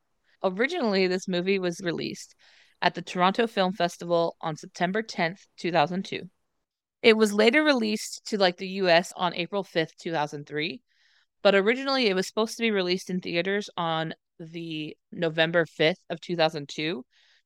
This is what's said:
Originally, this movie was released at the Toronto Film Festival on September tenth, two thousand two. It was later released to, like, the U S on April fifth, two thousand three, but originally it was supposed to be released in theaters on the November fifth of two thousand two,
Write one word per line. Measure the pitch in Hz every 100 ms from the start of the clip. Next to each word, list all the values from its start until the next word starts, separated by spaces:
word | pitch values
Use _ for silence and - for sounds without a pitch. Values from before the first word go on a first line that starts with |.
| _ _ _ _
Originally, | 190 185 262 349 233 196 185
this | 185 -
movie | 175 185 196
was | 180 170
released | 175 156 147 - - _ _ _ _ _
at | 180
the | 175
Toronto | - 185 185 196 226
Film | 202 185
Festival | 190 175 - 175 170 165 -
on | 165 147
September | 185 - 175 214
tenth, | 220 - 165 196 _ -
two | 170
thousand | 165 151 185 -
two. | - 175 _ _ _ _ _ _ _
It | 233 220
was | 214
later | 208 220 294
released | 302 254 214 214 - - -
to, | 202
like, | 185 180
the | 185
U | 190 185
S | 170 180 -
on | 175
April | - 170 202
fifth, | 180 170 160 -
two | 180
thousand | 160 147 147 143
three, | 147 165 254 _ _ _ _ _ _
but | 202 196
originally | 196 247 269 269 226
it |
was | 185 190
supposed | - 220 -
to |
be | 226
released | 202 180 185 -
in | 180
theaters | 180 170 185 202 - -
on | 165 160 160 - _ -
the | 165 170 165 156 151 - _
November | - 170 160 165 170 160
fifth | - 156 185 -
of | 170
two | - 170
thousand | 156 156 143
two, | - 156 226 - _ _ _